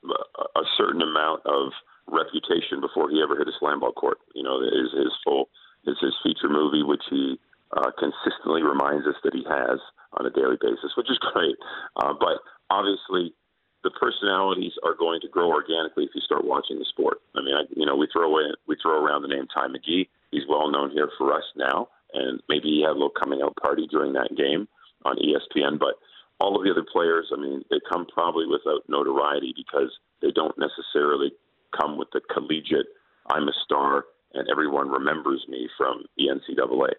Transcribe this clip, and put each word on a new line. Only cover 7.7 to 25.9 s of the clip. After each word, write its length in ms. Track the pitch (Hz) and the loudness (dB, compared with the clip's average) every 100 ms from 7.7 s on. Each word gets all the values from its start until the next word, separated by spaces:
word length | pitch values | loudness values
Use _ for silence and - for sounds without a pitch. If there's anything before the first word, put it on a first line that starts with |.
| - | 0
uh, 140 | 64 - | 0 0
consistently 640 | 71 - - - - 80 | -4 -2 -6 -4 -2 2
reminds 440 | 76 69 69 73 73 | 2 2 2 0 0
us 100 | 71 | 0
that 100 | - | -2
he 100 | - | -2
has 340 | 76 73 62 65 - _ - | -2 -2 0 -2 -4 _ -10
on 100 | - | -6
a 60 | 64 | -2
daily 260 | 62 65 64 | 0 2 2
basis, 380 | - 58 71 - | 0 -2 -4 -4
which 140 | - | -2
is 80 | - | -2
great. 380 | - - 82 - - - - 50 | -2 0 0 -2 -8 -14 -10 -2
Uh, 180 | 65 - | -2 2
but 220 | 90 78 - - _ | 0 0 -6 -20 _
obviously, 640 | 98 101 95 - 95 85 - _ _ _ _ | 0 2 -2 -2 -2 -2 -6 _ _ _ _
the 60 | 95 | -6
personalities 800 | - 123 113 101 95 95 92 90 - | 0 -2 0 0 2 2 0 -4 -2
are 120 | - | -2
going 260 | 82 82 85 | 0 0 0
to 80 | 78 | -2
grow 200 | 92 85 | 0 2
organically 560 | 78 78 82 80 - | 2 0 -2 -2 -2
if 60 | 71 | -4
you 80 | - | -4
start 240 | - 73 - | -2 0 2
watching 320 | 67 - 67 | 0 -2 -6
the 80 | 65 | -6
sport. 320 | - 69 - _ - | 0 0 0 _ -6
I 60 | |
mean, 120 | 67 | 0
I, 100 | 71 76 - | 0 0 0
you 80 | |
know, 100 | 76 | 2
we 140 | 69 76 | 2 2
throw 140 | - | 2
away, 200 | 82 78 76 76 - | 4 4 2 -4 -6
we 100 | 76 | -2
throw 240 | 85 78 | 2 2
around 160 | 76 73 | 4 0
the 80 | 71 | -2
name 180 | 71 67 | -4 -2
Ty 160 | - 67 | -2 -2
McGee. 400 | 65 - 87 92 _ _ | -4 -2 0 0 _ _
He's 180 | 73 69 | -6 0
well 220 | 73 76 | 0 2
known 200 | 71 71 | 0 0
here 200 | 73 73 - | 0 0 0
for 160 | 67 | 2
us 100 | 73 - - | 2 0 -2
now, 320 | 65 78 120 _ _ | 0 0 -2 _ _
and 260 | 67 65 64 - | -4 -4 -4 -2
maybe 200 | 76 76 | -2 2
he 120 | 76 | 2
had 120 | 78 | 2
a 20 | |
little 160 | 73 71 | 2 0
coming 320 | - 69 69 | 0 -4 -2
out 120 | 71 - | -2 -2
party 300 | 73 73 80 | -2 0 0
during 280 | 76 69 | 0 0
that 200 | 69 64 | 0 -2
game 320 | - 69 78 104 _ - _ | 0 0 0 -4 _ -20 _
on 180 | - 65 | -4 0
E 120 | 73 73 | 2 0
S 60 | - | 0
P 100 | - | 0
N. 140 | 71 76 | 0 2
But 240 | 71 | 0